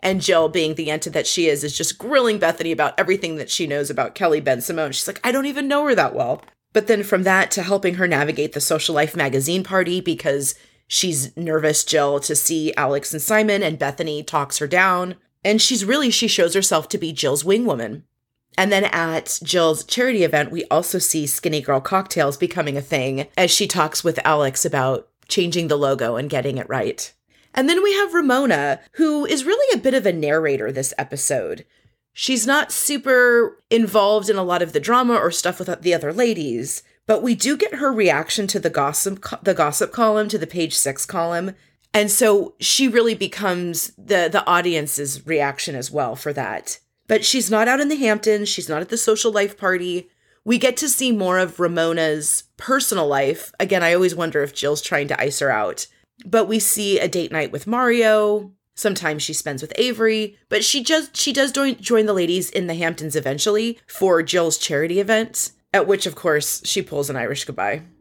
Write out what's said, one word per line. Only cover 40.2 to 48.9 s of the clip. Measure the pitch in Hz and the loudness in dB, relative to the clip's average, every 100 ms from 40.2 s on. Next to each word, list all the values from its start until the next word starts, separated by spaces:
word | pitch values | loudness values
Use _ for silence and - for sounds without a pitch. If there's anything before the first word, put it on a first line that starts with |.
| 208 | 0
to | 214 | -2
the | 156 | -4
page | 175 156 | -4 -2
six | - 139 139 | -2 -2 -4
column. | - 180 170 170 190 190 _ _ _ | -4 -2 -2 -2 -4 -10 _ _ _
And | 208 208 | 0 2
so | - 226 202 - - | 4 4 4 0 -4
she | - - 262 | -2 2 4
really | 233 233 | 4 2
becomes | 214 190 - 202 175 175 160 - - | 2 -4 -2 -2 -2 -4 -6 -8 -8
the, | - 190 165 | 0 2 2
the | 196 - | 0 2
audience's | 175 175 160 147 - 139 139 156 | 2 2 0 -2 -4 -6 -8 -2
reaction | 156 139 139 - | 0 0 -2 -6
as | 131 120 | -8 -6
well | 147 123 127 | -4 -4 -4
for | 151 | -6
that. | 139 104 101 - - _ _ - | -4 -6 -6 -10 -14 _ _ -2
But | 220 | 0
she's | 214 262 208 | 2 0 2
not | 214 240 | 2 2
out | 269 | 2
in | 294 | 0
the | 294 | 0
Hamptons. | 226 208 220 208 208 | 0 2 2 0 0
She's | - 165 | -6 -4
not | 156 | -6
at | |
the | 180 | -4